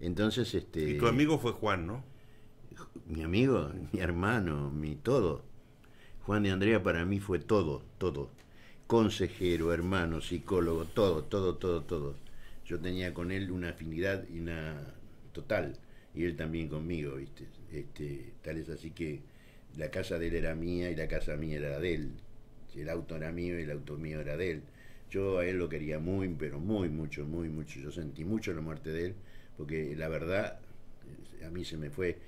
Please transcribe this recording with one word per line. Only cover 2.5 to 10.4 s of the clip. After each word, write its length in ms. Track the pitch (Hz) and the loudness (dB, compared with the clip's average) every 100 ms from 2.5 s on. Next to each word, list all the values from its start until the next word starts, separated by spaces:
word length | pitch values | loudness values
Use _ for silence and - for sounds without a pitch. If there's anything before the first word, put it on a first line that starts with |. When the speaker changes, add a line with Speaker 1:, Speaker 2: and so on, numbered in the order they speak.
| - - - - - - | -18 -16 -14 -12 -12 -6
Speaker 1:
Mi 160 | 80 | -4
amigo, 480 | 80 98 135 107 73 - - | 2 6 6 6 2 -4 -2
mi 80 | 95 | 0
hermano, 680 | 87 87 101 120 87 73 71 | 2 4 4 4 2 0 0
mi 260 | 76 76 71 | -2 -2 -2
todo. 480 | 110 135 87 65 - - - - - - - - | 2 4 4 0 -6 -16 -18 -20 -20 -20 -14 -8
Juan 180 | - 104 | 2 4
de 60 | 101 | 4
Andrea 320 | 95 101 107 | 6 6 6
para 220 | 95 82 | 6 4
mí 160 | 87 101 | 4 2
fue 180 | 101 87 | 2 0
todo, 440 | - 104 82 67 - - | 6 6 6 0 -6 -2
todo. 320 | 92 71 67 - - - - - - | 0 0 -4 -10 -20 -20 -18 -14 6
Consejero, 840 | 117 104 - 90 - 90 82 82 | 8 8 4 0 2 4 4 4
hermano, 480 | 82 90 95 85 80 | 4 4 4 4 2
psicólogo, 640 | - 85 | 0 -4